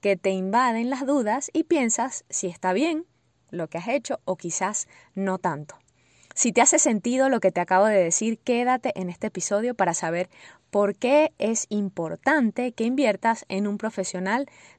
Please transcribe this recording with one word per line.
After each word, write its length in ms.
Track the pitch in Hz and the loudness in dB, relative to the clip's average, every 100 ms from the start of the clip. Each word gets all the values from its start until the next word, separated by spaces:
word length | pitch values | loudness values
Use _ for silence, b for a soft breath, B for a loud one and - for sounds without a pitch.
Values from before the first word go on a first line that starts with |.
que 160 | 202 190 | 0 0
te 140 | 190 | 0
invaden 600 | 190 185 220 254 226 240 | -2 0 2 2 0 -2
las 160 | 262 262 | -4 0
dudas 440 | 285 214 233 - | 0 2 -2 -2
y 120 | 320 | -4
piensas 600 | 320 330 240 220 240 - _ | 0 2 2 0 -4 -6 _
si 200 | - 190 | -8 -8
está 240 | 175 185 | -4 -2
bien 340 | 185 311 311 349 _ _ _ _ | 0 0 -2 -8 _ _ _ _
lo 180 | 175 160 | -10 -8
que 100 | - | -8
has 100 | 180 | -4
hecho 300 | 269 226 - | -4 -4 -8
o 120 | - 180 | -6 -8
quizás 520 | 175 - 190 208 - b b | -6 -4 -4 -4 -10 b b
no 240 | - 196 185 | -6 -4 -2
tanto. 380 | 185 147 151 - _ b b b b - | -2 -4 -10 -18 _ b b b b -4
Si 140 | 240 | 0
te 80 | 196 | 4
hace 180 | - - | 4 4
sentido 500 | 311 220 226 254 269 | 2 0 0 2 2
lo 120 | 240 | 4
que 100 | 190 | 2
te 100 | 180 | 2
acabo 260 | 175 185 208 | 2 4 6
de 160 | 208 | 4
decir, 360 | 170 170 220 226 | 2 2 -2 -4
quédate 540 | - 240 247 254 247 | -2 0 2 0 -2
en 160 | - 185 | -4 -8
este 160 | 175 160 | -6 -8
episodio 480 | 185 - 202 233 | -6 -2 -2 -2
para 180 | 247 180 | 0 0
saber 380 | 170 165 170 185 B B B _ | 0 -2 -4 -4 B B B _
por 240 | 208 202 | 0 0
qué 380 | 202 240 294 302 _ | 0 2 4 4 _
es 280 | 214 226 - | -2 -2 -4
importante 1040 | 208 202 - 160 170 - 302 233 202 247 | -4 -4 -4 -8 -4 0 2 2 0 -6
que 140 | 233 | -2
inviertas 600 | 226 262 262 196 226 226 - | -2 2 2 2 0 -2 -4
en 180 | 190 208 | -2 -2
un 100 | 208 | -2
profesional 720 | 220 - 185 180 185 226 277 B B | -6 -6 -6 -4 -2 -2 -4 B B